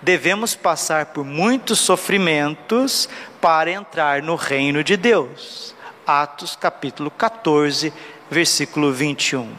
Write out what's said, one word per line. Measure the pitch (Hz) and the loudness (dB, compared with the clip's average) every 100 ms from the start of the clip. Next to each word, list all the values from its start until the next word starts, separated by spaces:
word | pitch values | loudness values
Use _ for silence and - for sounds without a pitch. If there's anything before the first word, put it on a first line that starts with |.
Devemos | 143 180 170 202 226 | 2 2 2 0 -2
passar | - 180 156 - 156 147 | -2 0 0 0 -2 -2
por | 151 | -6
muitos | 139 147 202 262 - 214 | -6 0 2 2 0 0
sofrimentos | - 180 - 196 180 151 147 156 - 226 262 - - - - - | 2 2 2 2 2 2 0 -4 -2 0 2 0 -4 -8 -18 0
para | 175 160 160 | 2 4 2
entrar | 185 202 - 151 143 | -2 -8 -2 0 0
no | 151 | 0
reino | 165 - 139 139 143 | -4 -2 0 0 0
de | 151 196 | 2 2
Deus. | 233 208 127 139 - - - - - - | 4 4 2 -8 -16 -16 -16 -16 -20 -10
Atos | - 147 147 - 175 - | 0 2 0 -6 -12 -2
capítulo | 180 - 139 - 151 | -4 -2 -10 -6 -10
quatorze, | - 226 226 - 147 147 135 151 - - - - | -2 -2 0 2 4 2 0 -4 -8 -18 -20 -4
versículo | 165 165 - 147 - 151 | 0 2 0 -2 0 0
vinte | 127 151 139 - | 2 -2 0 -2
e | 135 | -2
um. | 113 | -6